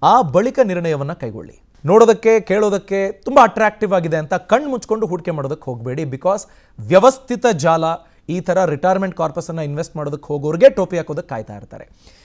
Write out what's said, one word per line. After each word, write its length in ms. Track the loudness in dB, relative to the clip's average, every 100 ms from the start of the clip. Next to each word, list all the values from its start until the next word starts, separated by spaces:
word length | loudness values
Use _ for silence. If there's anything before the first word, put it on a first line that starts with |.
ಆ 200 | 4 4
ಬಳಿಕ 360 | 4 0 0 0
ನಿರ್ಣಯವನ್ನ 480 | 0 0 -2 -4 -4
ಕೈಗೊಳ್ಳಿ. 480 | -8 -10 -12 -16 -20 _ _
ನೋಡೋದಕ್ಕೆ, 560 | 4 6 6 4 4 2
ಕೇಳೋದಕ್ಕೆ 720 | 2 0 0 0 -2 -4 -4
ತುಂಬಾ 300 | -6 2 6
ಅಟ್ರಾಕ್ಟಿವ್ 500 | 6 4 -2 0 -2
ಆಗಿದೆ 240 | 0 0 -4
ಅಂತ 180 | -2
ಕಣ್ಣು 340 | -4 0 0 0
ಮುಚ್ಕೊಂಡು 380 | -6 -6 -4 -4
ಹೂಡಿಕೆ 240 | -6 -6
ಮಾಡೋದಕ್ಕೆ 340 | -6 -6 -8
ಹೋಗಬೇಡಿ. 380 | -10 -10 -8 -8
because 460 | -8 -4 -2 -4 -6 _ _ -12
ವ್ಯವಸ್ಥಿತ 640 | 0 4 4 2 -2 -2 0
ಜಾಲ 380 | 0 0 0 0 -4 _ _ -10
ಈ 120 | -6
ಥರ 240 | -2 0
ರಿಟೈರ್ಮೆಂಟ್ 520 | 0 0 0 0 -2 -4
ಕಾರ್ಪಸ್ 340 | -6 -6 -10
ಅನ್ನ 100 | -8
ಇನ್ವೆಸ್ಟ್ 360 | -8 -8 -8 -8
ಮಾಡೋದಕ್ಕೆ 300 | -8 -10 -8
ಹೋಗೋರಿಗೆ 440 | -6 -4 2 2
ಟೋಪಿ 260 | 2 -6 -6
ಹಾಕೋದಕ್ಕೆ 320 | -8 -10 -10
ಕಾಯ್ತಾ 280 | -12 -14 -16
ಇರ್ತಾರೆ. 320 | -20 -20 -20 _ _ _